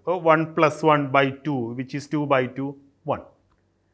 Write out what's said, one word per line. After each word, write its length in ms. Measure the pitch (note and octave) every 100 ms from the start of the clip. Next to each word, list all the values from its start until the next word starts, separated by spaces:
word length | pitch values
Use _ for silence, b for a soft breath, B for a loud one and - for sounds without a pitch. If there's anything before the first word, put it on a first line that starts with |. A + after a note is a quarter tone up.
അപ്പോൾ 140 | - F3+ E3
one 120 | D#3+ D#3+ E3+
plus 200 | D#3 D#3 D#3+
one 120 | D3 C3+ C#3
by 100 | C#3 C3+ D#3
two 120 | C3+ A2+ A#2+
which 140 | C3 C#3+
is 80 | C3+
two 100 | D#3 C#3+
by 100 | C3+ B2+ C3
two, 120 | C#3 C#3 _ _ C#3+
one. 100 | B2 - _ _ _ _ _ _